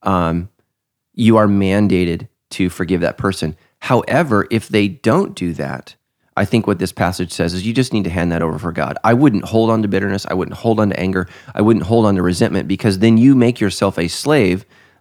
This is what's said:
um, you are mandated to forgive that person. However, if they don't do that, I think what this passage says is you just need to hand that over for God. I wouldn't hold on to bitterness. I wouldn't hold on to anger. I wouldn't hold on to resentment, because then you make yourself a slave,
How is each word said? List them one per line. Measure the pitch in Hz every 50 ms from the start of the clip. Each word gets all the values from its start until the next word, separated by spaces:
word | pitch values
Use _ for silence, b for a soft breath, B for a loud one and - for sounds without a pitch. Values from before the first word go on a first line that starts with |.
um, | - 98 98 90 87 82 82 85 85 95 _ _ _ _ _ _ _ _ _ _ _ _ _
you | - 123 110 113 110
are | 107 101
mandated | 101 101 98 95 95 101 104 101 90 90 90 87 85 87 - - _ _ _ -
to | - - 98 90
forgive | - - 95 80 92 87
that | 87 71 - -
person. | - 98 92 - - 80 80 - _ _ _ _
However, | - - 131 117 - - 113 135 151 - 113 101 95 -
if | 113 113 - -
they | 101 107 104 101
don't | 92 - - 113 113 170 196 - -
do | - 90 87 82
that, | 76 76 69 67 65 - - - _ _ _ _ _ _ _ -
I | - 104
think | 98 - 117 101 -
what | 104 85
this | 92 92 -
passage | - 104 87 90 - 92 82
says | - - 85 85 87
is | 92 92
you | 110 117
just | 131 131 123 -
need | 110 95
to | 98 85 92
hand | 85 87
that | 85 85
over | 85 82 82 -
for | - 87
God. | 82 80 73 67 73 - -
I | 104 117
wouldn't | 120 147 147 107 101 -
hold | - - 110 113 113
on | 113 113
to | 107 104
bitterness. | 98 95 98 101 95 98 - -
I | -
wouldn't | 92 87 - - -
hold | - 117 113 107
on | 107 104
to | 95 -
anger. | 87 95 92 92 90 B B B B B B
I | -
wouldn't | 107 107 113 104 76
hold | 85 113 117 113
on | 104 98
to | 92
resentment, | 87 87 90 87 120 104 - 95 - -
because | 95 95 - 113 98 92
then | 101 113 113 110
you | 117 135 139
make | 127 120 120 120 -
yourself | 110 98 87 - - 98 95 -
a | 85 85
slave, | - - - 135 151 147 113 92 90 92 - b b b b b b b